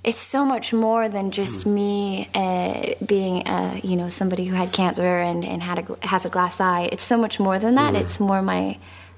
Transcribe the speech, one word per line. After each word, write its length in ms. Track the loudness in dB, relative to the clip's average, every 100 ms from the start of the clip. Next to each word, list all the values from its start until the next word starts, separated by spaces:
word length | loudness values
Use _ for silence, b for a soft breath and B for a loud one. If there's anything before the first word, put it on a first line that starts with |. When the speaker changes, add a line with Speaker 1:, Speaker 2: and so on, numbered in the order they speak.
Speaker 1:
it's 160 | -4 -2
so 260 | 0 2 2
much 260 | 0 0
more 340 | 2 2 2 0
than 220 | -2 -4
just 340 | -2 0 0 2
Speaker 2:
Mm. 60 |
Speaker 1:
me, 560 | 2 2 0 -2 -4 -4 -2
uh, 680 | 0 0 0 -2 -4 -4 0
being 420 | 2 2 0 0
a, 320 | -2 -2 -2
you 120 | -2 -2
know, 140 | 0
somebody 360 | -2 0 0 -2
who 100 | 0
had 160 | 0
cancer 460 | 2 0 2 2 2
and, 240 | 0 -2 -4
and 180 | -6
had 160 | -4 -4
a 40 |
gl-, 200 | -6 -8
has 200 | -2 -2 0
a 40 |
glass 300 | 0 0 2
eye. 300 | 2 2 0
It's 120 | -2
so 140 | 2 2
much 220 | 2 0
more 180 | 0 2
than 160 | 4 4
that. 180 | 4
Speaker 2:
Mm. 80 | 2
Speaker 1:
It's 180 | 0 0
more 220 | 2 2
my, 340 | 2 0 -2 -4 B B B